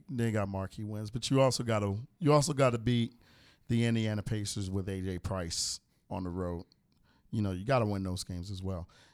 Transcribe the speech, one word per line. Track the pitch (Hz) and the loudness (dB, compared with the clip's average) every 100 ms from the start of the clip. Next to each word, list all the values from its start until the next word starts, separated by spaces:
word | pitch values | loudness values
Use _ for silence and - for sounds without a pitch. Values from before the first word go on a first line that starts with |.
| - | -8
they | 123 117 | -2 0
got | 107 98 | 0 -2
marquee | 95 95 - | -4 -6 -8
wins, | 107 107 104 | -8 -8 -8
but | 120 - | -6 2
you | 135 | 6
also | 131 120 | 6 4
gotta, | 120 107 101 98 131 - | 2 2 2 -2 -6 0
you | 151 | 6
also | 147 139 | 6 6
gotta | 139 131 117 | 4 4 4
beat | 113 120 117 - _ - - _ - | 2 2 0 -4 _ -20 -20 _ -2
the | 117 | 2
Indiana | 117 113 110 104 | 2 2 0 -2
Pacers | - 107 101 104 95 | -2 -4 -4 -4 -4
with | 98 95 | -4 -4
A | 95 | -4
J | 92 90 | -4 -4
Price | - 95 85 - - - _ _ - | -4 -4 -4 -4 -4 -6 _ _ -10
on | 98 | -6
the | 92 | -4
road. | 90 87 85 - _ _ _ _ _ _ | -4 -4 -4 -10 _ _ _ _ _ _
You | 110 | -2
know, | 101 | -2
you | 92 | -2
gotta | 104 131 107 | 0 2 2
win | 98 | 0
those | 95 92 | -2 -4
games | - 87 95 | -6 -8 -8
as | 95 | -8
well. | 95 90 85 - - | -6 -8 -10 -18 -20